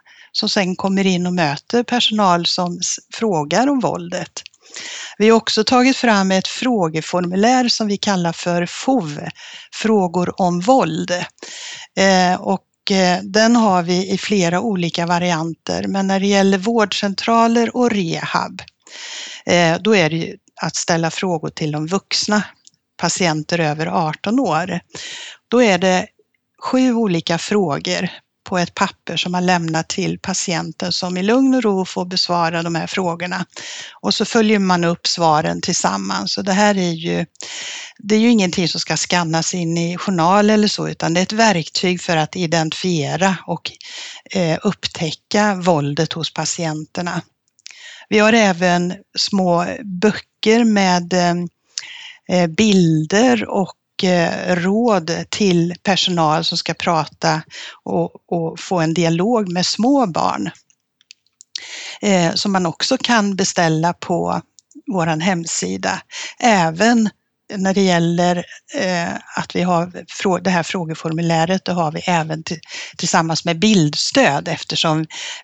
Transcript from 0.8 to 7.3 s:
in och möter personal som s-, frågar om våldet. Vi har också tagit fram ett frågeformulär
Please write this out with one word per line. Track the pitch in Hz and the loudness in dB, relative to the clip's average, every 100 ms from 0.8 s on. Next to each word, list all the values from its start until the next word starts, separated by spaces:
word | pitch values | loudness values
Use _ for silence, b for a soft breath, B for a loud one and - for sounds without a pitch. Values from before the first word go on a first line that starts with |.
| 190 196 190 | 0 2 2
in | 180 180 | 2 0
och | |
möter | 180 151 147 - 240 | 0 0 -2 -2 -2
personal | 233 247 - 214 190 175 165 | 0 0 0 2 4 4 0
som | - 180 175 | -2 -4 -4
s-, | - - - | -6 -6 -10
frågar | - 226 165 147 180 269 | -4 -2 0 0 0 2
om | 277 | 0
våldet. | 165 175 170 180 165 - - _ B B B B B B | -2 -4 -8 -10 -10 -14 -18 _ B B B B B B
Vi | 214 | 4
har | 226 | 4
också | - 220 | 4 0
tagit | 208 247 254 254 | 2 4 4 4
fram | 240 202 190 | 2 4 4
ett | 190 - | 2 0
frågeformulär | - 254 226 160 160 - 180 175 | -4 0 0 0 -2 -2 -2 0